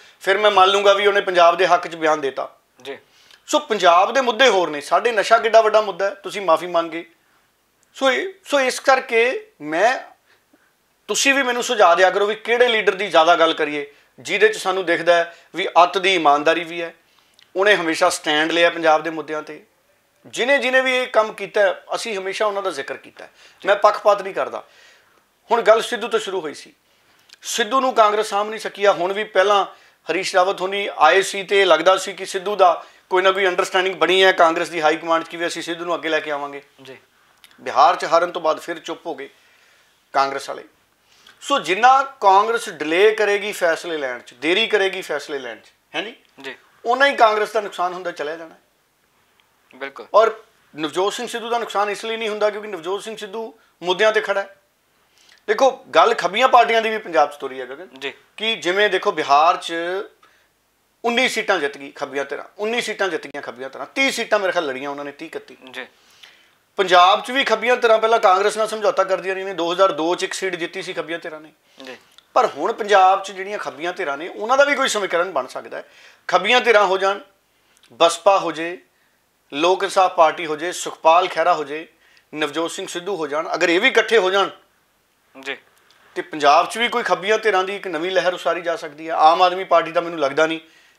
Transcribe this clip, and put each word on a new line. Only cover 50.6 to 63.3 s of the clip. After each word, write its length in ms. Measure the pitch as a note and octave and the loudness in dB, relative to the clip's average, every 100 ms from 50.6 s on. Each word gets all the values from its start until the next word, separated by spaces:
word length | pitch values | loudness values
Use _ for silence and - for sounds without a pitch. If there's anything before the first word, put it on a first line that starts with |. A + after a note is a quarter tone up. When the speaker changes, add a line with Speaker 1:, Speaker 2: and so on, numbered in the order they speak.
| _ C#3 | _ -8
Speaker 1:
ਨਵਜੋਤ 380 | D#3 D#3+ G3 | -6 -2 -2
ਸਿੰਘ 140 | G3 A#3+ | -4 -8
ਸਿੱਧੂ 220 | A#3 A3+ | -8 -4
ਦਾ 80 | A#3 | -4
ਨੁਕਸਾਨ 320 | A3 G3 G#3 | -4 -2 -2
ਇਸ 160 | G3 A3+ | -4 -8
ਲਈ 120 | A3+ | -6
ਨਹੀਂ 120 | A3+ | -6
ਹੁੰਦਾ 200 | G#3+ G#3 | -2 -2
ਕਿਉਂਕਿ 180 | G#3 G#3+ | -4 -12
ਨਵਜੋਤ 360 | F#3 E3 G3 | -10 -8 -8
ਸਿੰਘ 140 | A3 G#3 | -8 -14
ਸਿੱਧੂ 420 | G3+ A3 A3+ _ _ _ | -12 -12 -12 _ _ _
ਮੁੱਦਿਆਂ 280 | F3 F3+ A3 | -4 2 2
'ਤੇ 100 | G#3+ | 2
ਖੜਾ 200 | G#3 G3 | -2 -4
ਹੈ। 140 | G3 _ _ _ _ _ _ _ _ _ - | -4 _ _ _ _ _ _ _ _ _ -6
ਦੇਖੋ, 240 | A3 C4 | 2 2
ਗੱਲ 420 | - - D3+ G3+ | 0 0 4 4
ਖੱਬੀਆਂ 340 | A#3+ F3 G3+ B3+ | 2 -4 0 4
ਪਾਰਟੀਆਂ 340 | B3 A3+ A3+ | 4 4 2
ਦੀ 80 | A3 | 0
ਵੀ 80 | A3 | -6
ਪੰਜਾਬ 340 | F3 D#3+ D3 | -2 0 0
'ਚ 40 | - | -2
ਤੁਰੀ 260 | C3+ C3 | -12 -12
ਹੈ, 40 | B2+ | -14
ਗਗਨ। 240 | C#3 F#3+ C3 | -14 -18 -14
Speaker 2:
ਜੀ। 140 | C3+ - _ - | -14 -14 _ -8
Speaker 1:
ਕਿ 180 | G#3+ G#3+ | -6 -4
ਜਿਵੇਂ 340 | D3+ F#3+ G#3 | -2 0 0
ਦੇਖੋ, 220 | F#3 G#3 | 0 -2
ਬਿਹਾਰ 460 | E3 C3+ C#3+ E3 F3+ | -4 2 4 4 0
'ਚ 160 | - E3 E3+ F#3 G#3+ _ _ _ _ _ _ _ _ _ A#3 | -4 -8 -6 -8 -10 _ _ _ _ _ _ _ _ _ -4
ਉੱਨੀ 240 | A#3+ B3+ | 0 -2
ਸੀਟਾਂ 300 | A3+ G#3 F#3+ | -2 -2 -2
ਜਿੱਤ 180 | C#3+ C#3 | -2 -6
ਗਈ 140 | C#3 | -18
ਖੱਬੀਆਂ 340 | - C3+ C3+ C#3 | -12 -8 -6 -8
ਧਿਰਾਂ, 180 | C#3 - - | -10 -14 -8
ਉੱਨੀ 240 | G#3 A#3 | -6 -4
ਸੀਟਾਂ 260 | A3 G#3 G3 | -6 -6 -4
ਜਿੱਤ 200 | D#3 | -4
ਗਈਆਂ 140 | C#3+ | -10